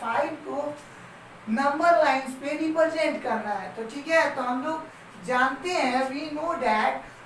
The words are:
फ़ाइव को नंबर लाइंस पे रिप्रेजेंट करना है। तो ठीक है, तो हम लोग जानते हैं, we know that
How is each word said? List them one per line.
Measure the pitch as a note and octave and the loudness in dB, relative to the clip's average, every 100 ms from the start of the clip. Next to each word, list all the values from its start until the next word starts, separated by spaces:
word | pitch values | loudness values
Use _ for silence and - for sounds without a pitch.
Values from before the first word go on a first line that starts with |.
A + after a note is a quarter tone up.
फ़ाइव | - C#4 D#4 D#4 | -2 0 0 -4
को | - C#4 D4 - - - - - - - A3 | -6 -4 -4 -6 -14 -18 -18 -20 -20 -12 -4
नंबर | A3+ C#4+ D4+ E4+ E4 | 2 2 4 6 6
लाइंस | C#4+ C4 B3+ - | 6 4 0 -6
पे | C#4+ D4+ | -4 -2
रिप्रेजेंट | D#4 D#4+ D#4+ D#4+ D#4 B3+ | 0 2 2 2 0 0
करना | B3+ G#3+ G#3 | -2 -2 -2
है। | G3+ F#3 A3+ | -4 -6 -8
तो | A3 | -8
ठीक | C#4+ D#4 | -8 2
है, | E4 - - | 4 4 0
तो | |
हम | B3 C4 | -2 -2
लोग | D#4 D#4+ - - - - F3+ | -2 -4 -6 -16 -20 -12 -2
जानते | B3 B3 - F4+ | 2 2 0 -2
हैं, | F4 C4 B3+ C4 | 0 0 0 -2
we | C#4+ D#4 D4 | -4 -6 -6
know | E4 E4 | -4 0
that | A#3 A3 - - - - | 2 2 2 -2 -8 -18